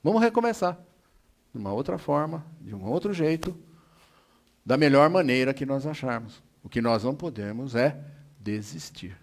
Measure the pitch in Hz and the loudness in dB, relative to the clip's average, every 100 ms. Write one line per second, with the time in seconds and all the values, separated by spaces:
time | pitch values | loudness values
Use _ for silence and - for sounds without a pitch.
0 | 151 220 226 226 233 220 180 175 - _ | 2 4 4 2 0 0 -2 -4 -18 _
1 | _ _ _ _ _ 117 101 104 143 180 | _ _ _ _ _ -10 -6 -4 -4 -6
2 | - 147 156 160 - - 101 101 95 160 | -2 -2 -2 -8 -14 -18 -14 -10 -4 -4
3 | 202 180 156 160 185 170 - - _ _ | -2 -2 0 0 -4 -10 -20 -20 _ _
4 | _ _ _ _ _ _ - 131 151 139 | _ _ _ _ _ _ 0 4 6 8
5 | 151 185 147 127 131 135 139 135 147 147 | 8 6 4 2 2 -2 -2 -2 -4 -6
6 | 131 117 110 - _ _ 139 120 117 113 | -4 -6 -8 -18 _ _ -6 -2 2 2
7 | 120 143 170 107 101 113 135 117 139 147 | 0 -4 -8 -8 -8 -8 -4 2 2 0
8 | - - - _ 104 107 104 - - - | -16 -20 -20 _ -6 -6 -8 -14 -16 -16
9 | 90 92 | -16 -18